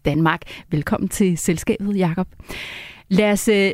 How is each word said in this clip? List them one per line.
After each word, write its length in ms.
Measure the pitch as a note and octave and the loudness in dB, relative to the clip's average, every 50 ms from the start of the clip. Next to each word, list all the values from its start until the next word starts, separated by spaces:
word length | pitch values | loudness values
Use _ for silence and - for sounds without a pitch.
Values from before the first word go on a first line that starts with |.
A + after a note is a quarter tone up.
| - | -2
Danmark. 360 | D3+ C#3+ D3 D#3+ D#3+ E3 E3 - - - - - - | -2 0 2 2 2 0 0 -4 -10 -18 -18 -8 -4
Velkommen 380 | - D3+ C#3+ - - - - F#3+ | -4 -2 -2 -2 -2 -2 -2 -2
til 280 | - - G#3+ F#3 F3 D#3+ | -2 0 2 2 2 0
selskabet, 600 | - - F3 D#3+ - - G#3+ - G3 G3+ G3+ G3 | 0 -2 -2 -2 0 -2 -2 -2 -2 -2 0 0
Jakob. 300 | F3+ E3+ D#3+ - F#3 - - - - - - - - - - - - - - - - - | 0 0 0 -2 -4 -6 -8 -16 -16 -14 -12 -12 -12 -12 -14 -14 -16 -18 -20 -18 -6 0
Lad 220 | F#3+ F#3 G#3+ G#3 | 2 4 4 4
os, 160 | G#3 G3+ - - | 2 2 2 4
øh, 240 | G#3+ G3+ G3 G3 | 4 4 4 2